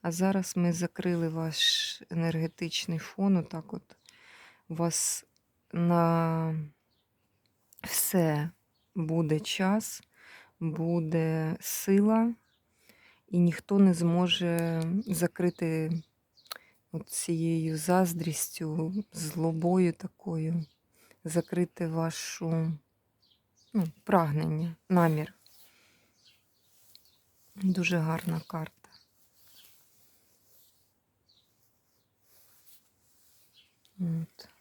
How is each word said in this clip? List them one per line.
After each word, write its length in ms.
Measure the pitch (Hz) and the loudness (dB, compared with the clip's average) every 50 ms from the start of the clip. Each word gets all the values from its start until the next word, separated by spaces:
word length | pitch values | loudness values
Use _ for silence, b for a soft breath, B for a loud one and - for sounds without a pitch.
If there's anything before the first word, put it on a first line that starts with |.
| - | -4
А 100 | 170 165 | -6 -2
зараз 440 | 170 185 190 196 196 185 - - | 0 2 2 2 0 -2 -2 -2
ми 160 | 185 175 175 170 | 0 2 2 2
закрили 560 | 165 175 170 _ - 185 180 175 170 165 165 | 0 -2 -6 _ -4 -2 -2 0 0 0 -2
ваш 720 | 160 165 160 160 156 - - - - - - - - - - _ | -2 -2 -4 -4 -2 0 0 2 2 0 -2 -6 -8 -12 -12 _
енергетичний 880 | 175 165 165 165 160 160 160 165 - - 175 165 - - - - 170 160 | -2 -2 0 0 0 0 -2 -4 -4 -6 -8 -6 -6 -6 -4 -4 -6 -6
фон, 380 | - - - - 196 202 196 | -6 -10 -6 -2 2 4 4
отак 360 | 180 156 - - 165 - - - | 2 2 -2 -8 -12 -12 -10 -14
от. 240 | - - _ - _ B B B B B B B B B B B B B B | -14 -14 _ -20 _ B B B B B B B B B B B B B B
У 60 | 165 | -4
вас 500 | 160 170 170 165 - - - - - - _ _ _ _ _ _ _ _ _ - | 0 0 0 0 0 -2 -2 -4 -6 -8 _ _ _ _ _ _ _ _ _ -2
на 840 | 170 170 170 175 170 170 165 165 165 165 165 165 165 160 160 160 156 151 147 147 _ _ _ _ _ _ _ _ _ _ _ _ _ _ _ _ _ _ _ - - - | 0 2 4 6 6 6 6 4 4 2 2 0 0 -2 -2 -4 -4 -6 -8 _ _ _ _ _ _ _ _ _ _ _ _ _ _ _ _ _ _ _ _ -20 -16 -12
все 680 | - - - - - - 185 165 160 151 147 147 165 - _ _ _ _ _ _ _ _ | -6 -4 -2 -2 0 2 2 4 4 2 0 0 -4 -6 _ _ _ _ _ _ _ _
буде 460 | - 160 156 160 165 170 151 156 151 | -6 -4 0 0 0 2 2 0 0
час, 640 | - - - - 190 190 202 220 220 - - - - B B B B B B B B B B _ | 0 -4 -4 0 0 2 2 0 -2 -4 -12 -14 -16 B B B B B B B B B B _
буде 960 | 170 165 151 160 160 170 170 170 160 156 160 165 160 160 160 160 160 156 170 - | -6 -4 -4 -2 -2 0 0 0 0 0 0 0 0 2 0 0 -2 -2 -4 -6
сила, 760 | - - - - - - 196 196 202 214 220 226 226 233 233 - _ _ _ _ _ _ b b b b b b b b b b b _ | -6 -8 -8 -6 0 2 4 4 6 6 4 4 2 2 -2 -4 _ _ _ _ _ _ b b b b b b b b b b b _
і 100 | 202 180 | 2 4
ніхто 400 | 175 175 156 - - - 202 202 | 4 4 2 0 -4 0 4 6
не 160 | 202 190 180 | 8 8 6
зможе 880 | 165 170 170 170 175 180 175 175 175 175 170 170 170 165 165 165 165 165 165 175 196 226 | 4 2 2 2 2 2 2 2 0 0 0 0 0 0 0 -2 -2 -2 -2 -2 -4 -2
закрити 960 | - 190 160 175 175 _ - 175 175 175 - 175 165 160 160 160 156 165 165 160 _ _ _ _ _ _ _ _ _ - B B B B B _ _ - | -4 -2 -2 -2 -2 _ 0 -2 -2 0 0 -4 -2 -2 -2 -2 -2 -4 -4 -6 _ _ _ _ _ _ _ _ _ -18 B B B B B _ _ -12
от 160 | 165 - - | -12 -12 -8
цією 680 | - - - - 170 160 165 165 165 165 160 160 160 | -10 -10 -4 -2 -2 0 0 0 0 0 0 -2 -4
заздрістю, 1160 | 156 151 - 180 185 190 175 165 175 160 170 151 - - - - - 170 156 156 170 160 160 185 208 202 _ - | -4 0 2 4 4 4 2 0 -4 -4 -4 -4 -4 -6 -8 -8 -8 -6 -4 -4 -4 -4 -4 -4 -6 -8 _ -10
злобою 800 | 160 165 151 151 170 160 165 160 160 160 175 180 185 185 175 165 | -8 -8 -6 -4 -2 0 0 0 0 0 2 4 4 4 2 2
такою, 720 | _ - 185 _ _ - - 170 160 156 160 170 170 160 - _ _ _ _ b b b b b b _ | _ -8 -14 _ _ -10 -6 -6 -4 -2 -2 -2 -2 -4 -6 _ _ _ _ b b b b b b _
закрити 600 | 160 156 170 165 - - 175 180 170 _ - 175 | -4 -2 -2 -2 -2 0 -2 -2 -2 _ -6 -6
вашу, 880 | 160 160 165 165 165 160 - - - - - 175 165 165 165 160 165 160 151 _ _ _ _ _ _ _ _ _ _ _ _ _ _ _ _ _ _ _ | -4 -2 -2 -2 -2 -2 -6 -10 -10 -10 -6 -4 -2 0 0 0 -2 -4 -6 _ _ _ _ _ _ _ _ _ _ _ _ _ _ _ _ _ _ _
ну, 120 | 220 175 160 - _ _ | -2 -2 -2 -4 _ _
прагнення, 720 | - 202 185 170 151 143 151 156 160 156 156 165 170 165 _ _ _ | 2 4 4 4 4 0 -2 -2 -2 -2 -2 -4 -6 -8 _ _ _
намір. 460 | 185 180 170 165 156 151 151 - - _ _ _ _ - - b b b b b b b b b b _ _ - _ _ _ _ _ _ _ _ _ _ _ _ - - _ _ _ _ _ _ _ _ _ _ _ | 4 4 6 4 4 0 -4 -8 -12 _ _ _ _ -20 -20 b b b b b b b b b b _ _ -20 _ _ _ _ _ _ _ _ _ _ _ _ -20 -20 _ _ _ _ _ _ _ _ _ _ _
Дуже 440 | 196 196 190 185 180 175 160 185 170 | -2 0 0 2 2 0 0 0 0
гарна 420 | 160 160 160 165 - - 165 160 | 0 0 -2 -2 -2 -4 -4 -4
карта. 480 | - - - 165 160 - _ _ _ - _ - _ _ _ _ _ _ _ _ _ - - - - - - _ _ _ _ _ _ _ _ _ _ _ _ _ _ _ _ _ _ _ _ _ _ _ _ _ _ _ _ _ _ _ _ _ _ _ _ _ _ _ _ _ _ _ _ _ _ _ _ _ _ _ _ _ _ _ _ _ _ - - - _ _ _ _ _ _ _ _ _ _ _ _ _ _ _ _ _ _ _ _ _ _ _ 196 | -6 -8 -8 -8 -8 -10 _ _ _ -20 _ -20 _ _ _ _ _ _ _ _ _ -20 -20 -20 -20 -20 -20 _ _ _ _ _ _ _ _ _ _ _ _ _ _ _ _ _ _ _ _ _ _ _ _ _ _ _ _ _ _ _ _ _ _ _ _ _ _ _ _ _ _ _ _ _ _ _ _ _ _ _ _ _ _ _ _ _ _ -20 -20 -20 _ _ _ _ _ _ _ _ _ _ _ _ _ _ _ _ _ _ _ _ _ _ _ -6
От. 480 | 185 170 165 165 160 - _ _ - - _ _ | -4 -2 -2 -4 -6 -8 _ _ -20 -20 _ _